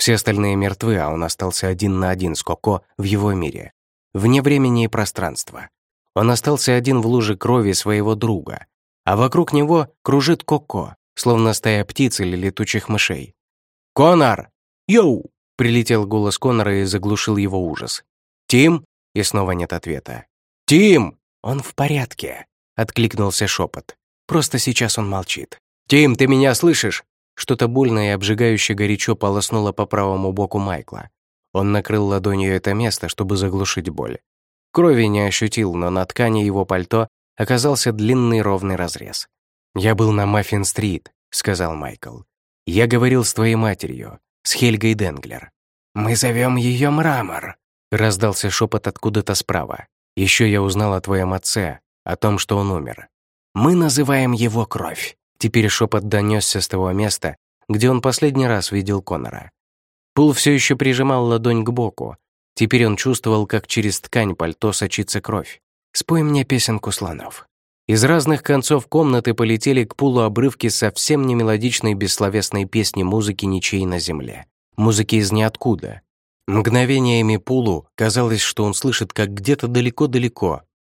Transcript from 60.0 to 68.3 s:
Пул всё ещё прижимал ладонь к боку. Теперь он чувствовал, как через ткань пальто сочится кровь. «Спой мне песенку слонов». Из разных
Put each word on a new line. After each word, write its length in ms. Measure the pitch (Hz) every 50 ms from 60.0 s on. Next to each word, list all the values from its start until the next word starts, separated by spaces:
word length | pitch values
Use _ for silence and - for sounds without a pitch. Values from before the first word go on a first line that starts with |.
| _ _ _
Пул 200 | 139 151 151 139
всё 180 | - - 147
ещё 260 | 147 135 - - 139
прижимал 480 | 123 143 135 127 123 135 139 135 127 120
ладонь 400 | 120 117 113 113 123 117 113 110
к 60 | 117
боку. 440 | 120 123 120 104 - - 62 55 - - _ _ _ _ _ _ _
Теперь 320 | - 117 107 - 123 117
он 100 | 110 104
чувствовал, 520 | - - 131 127 - - 113 110 107 104
как 180 | 98 - 107 -
через 340 | - - 113 104 104 95 -
ткань 340 | - - - 123 110 98 87
пальто 360 | - 85 85 80 - - 107
сочится 480 | 98 - 104 95 - - 101 - - 104
кровь. 400 | - - 107 98 76 - - - _ _ _ _ _ _ -
«Спой 280 | - - - 165 165
мне 220 | 156 151 147 143 131
песенку 480 | - 139 123 - - 110 104 - 104
слонов». 560 | 98 - 101 90 80 65 - - - - - _ _ _ _ _ _ _ _
Из 160 | - 110 110 113
разных 400 | 131 165 165 135 147